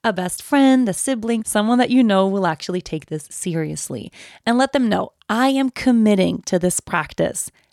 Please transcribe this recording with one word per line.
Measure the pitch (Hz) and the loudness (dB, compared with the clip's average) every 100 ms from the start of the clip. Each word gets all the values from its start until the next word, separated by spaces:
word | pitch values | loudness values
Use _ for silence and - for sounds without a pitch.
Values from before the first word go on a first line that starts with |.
a | 226 | -4
best | 185 180 - | -4 -6 -8
friend, | - 285 269 262 233 | 0 4 6 4 2
a | |
sibling, | 170 - 247 226 233 | -2 -4 -4 -2 -4
someone | - 214 214 247 | -2 -2 2 2
that | 247 | 4
you | 247 | 4
know | 226 190 196 | 4 4 2
will | 196 180 | 0 -2
actually | 160 - 180 | -2 -4 -6
take | - 160 - | -6 -10 -8
this | 156 - | -10 -10
seriously. | - 180 165 151 156 - 127 - - - - - | -10 -6 -4 -4 -6 -10 -10 -12 -18 -20 -10 -2
And | 240 | 0
let | 262 | 0
them | 285 233 | 0 0
know, | 185 185 _ - | 0 -4 _ -6
"I | 220 262 | 0 2
am | 269 269 | 2 -2
committing | - 262 233 214 196 175 180 | 0 2 4 4 4 2 -2
to | - 180 | -2 0
this | 180 - | 0 -2
practice | - 170 151 - 165 - - _ _ | -4 -6 -4 -4 -4 -4 -12 _ _